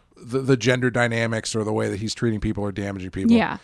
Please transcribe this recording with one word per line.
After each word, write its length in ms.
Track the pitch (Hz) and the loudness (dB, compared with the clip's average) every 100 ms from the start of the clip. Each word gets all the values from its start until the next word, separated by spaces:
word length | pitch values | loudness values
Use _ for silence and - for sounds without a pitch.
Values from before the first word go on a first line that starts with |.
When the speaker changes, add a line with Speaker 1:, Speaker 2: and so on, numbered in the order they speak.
| _ - | _ -20
Speaker 1:
the, 240 | 120 131 | -6 -2
the 160 | 135 131 | 2 4
gender 340 | 117 127 127 | 4 2 2
dynamics 640 | 123 120 117 113 110 - | 2 2 2 0 -2 -2
or 80 | 113 | -2
the 100 | 107 | -2
way 160 | 110 110 | 0 -2
that 120 | 101 | -2
he's 140 | 110 | -6
treating 260 | - 120 107 | -2 -2 0
people 240 | 110 104 | -2 -2
or 80 | 101 | -4
damaging 380 | 98 101 98 92 | -4 -6 -6 -8
people. 180 | 95 226 | -2 4
Speaker 2:
Yeah. 260 | 233 202 - | 4 4 -4